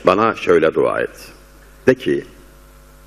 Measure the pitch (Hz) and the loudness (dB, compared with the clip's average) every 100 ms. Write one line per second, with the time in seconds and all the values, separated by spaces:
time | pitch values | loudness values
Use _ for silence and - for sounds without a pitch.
0 | - 92 113 - - 87 78 78 62 53 | 0 2 0 -2 0 2 2 0 -2 -2
1 | 58 - - - - - - - - 131 | -6 -10 -20 -20 -20 -20 -20 -6 -2 -2
2 | - 69 - - - - - - - - | -2 -4 -6 -20 -20 -20 -20 -20 -20 -20